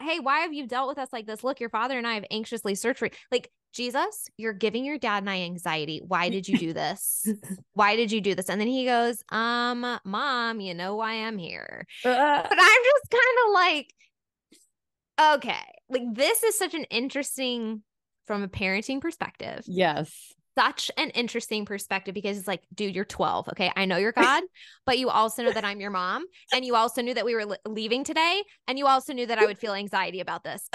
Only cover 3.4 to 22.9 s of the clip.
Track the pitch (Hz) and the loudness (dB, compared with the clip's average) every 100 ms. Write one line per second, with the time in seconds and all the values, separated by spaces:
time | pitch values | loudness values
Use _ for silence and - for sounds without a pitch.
3.4 | - _ _ - 247 254 370 - - - | -2 _ _ -8 -4 -2 -2 -4 -14 -8
4.4 | 226 196 220 226 269 294 240 202 202 190 | -6 -2 -2 0 -4 -4 -2 -2 -2 -4
5.4 | 175 180 170 160 151 156 170 180 175 190 | -4 -6 -4 -2 -4 -6 -2 0 0 -2
6.4 | 185 190 165 165 151 196 - - 220 208 | 0 0 0 -2 -4 -2 -4 -2 -2 -4
7.4 | - 190 - 196 208 220 233 220 190 185 | -8 -12 -6 4 4 4 2 0 0 0
8.4 | 190 196 220 262 254 240 233 233 - 214 | -2 -2 0 0 2 2 2 -2 -6 -2
9.4 | 233 240 240 240 247 240 190 208 277 247 | -2 0 -2 -4 -6 -6 -6 -4 -2 -2
10.4 | 233 226 190 170 185 214 220 220 220 214 | -2 -4 -6 -6 -6 -4 -4 -4 -6 -6
11.4 | 165 78 - - - - 247 247 294 294 | -8 -10 -12 -14 -14 -2 2 4 4 4
12.4 | - 392 359 466 494 571 - 466 508 480 | 4 8 10 10 8 4 4 4 4 4
13.4 | 453 381 359 302 - _ _ _ _ _ | 4 6 4 2 -4 _ _ _ _ _
14.4 | _ - _ _ _ _ _ - 311 294 | _ -20 _ _ _ _ _ 4 6 6
15.4 | 254 - - - _ 262 240 220 302 453 | 2 -6 -8 -20 _ -4 -2 2 2 4
16.4 | 453 427 370 330 - 220 262 277 277 - | 2 2 -2 -4 -4 -4 -2 -4 -4 -4
17.4 | 254 240 220 220 - _ _ _ - 208 | -4 -4 -6 -8 -12 _ _ _ -6 -6
18.4 | 196 - 190 196 - 269 339 320 - - | -4 -4 -2 0 -2 -4 -4 -6 -8 -8
19.4 | - - - 180 175 147 156 - - _ | -10 -10 -6 2 2 2 -4 -10 -20 _
20.4 | _ - 254 - - - 302 - 240 240 | _ 0 0 0 -4 -4 -2 -2 -4 -6
21.4 | - 214 208 202 - 190 190 190 196 202 | -6 -6 -6 -8 -6 -6 -6 -6 -4 -4
22.4 | 185 180 _ 180 208 | -4 -6 _ -6 -4